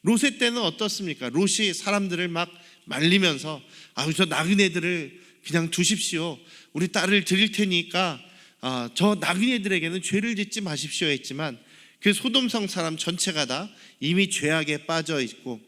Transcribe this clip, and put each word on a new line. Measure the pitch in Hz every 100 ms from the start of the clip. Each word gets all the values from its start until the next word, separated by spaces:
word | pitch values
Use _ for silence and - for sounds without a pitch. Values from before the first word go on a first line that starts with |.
롯의 | 170 233 277 -
때는 | 240 240
어떻습니까? | 196 - 214 208 185 143 127
롯이 | 139 196 208 208
사람들을 | - 202 202 196 175 180
막 | 170 175 - - -
말리면서 | - 135 165 196 180 139 151 147 - - -
"아우, | - 147
저 | 160
나그네들을 | 185 131 160 202 190 170 170 175 135 - - _
그냥 | - 165 165
두십시오. | - - 214 - 165 170 139 - - -
우리 | 151 185
딸을 | 202 185 202
드릴 | 175 190 214
테니까, | 214 202 175 170 175 185 127 - - - _
아, | 127 127 117
저 | - 196 208
나그네들에게는 | 160 180 240 240 196 185 165 185
죄를 | - 196 233 208
짓지 | 202 -
마십시오." | 196 143 151 - 160
했지만 | 135 - 135 156 120 - - - _
그 | 208
소돔성 | 202 254 262 247 226 196
사람 | 185 165 160
전체가 | - 175 196 156 131
다 | 135 202 - - _
이미 | 147 180 196
죄악에 | - 147 160 151 147 -
빠져 | 165 156 151
있고 | 117 - 127 113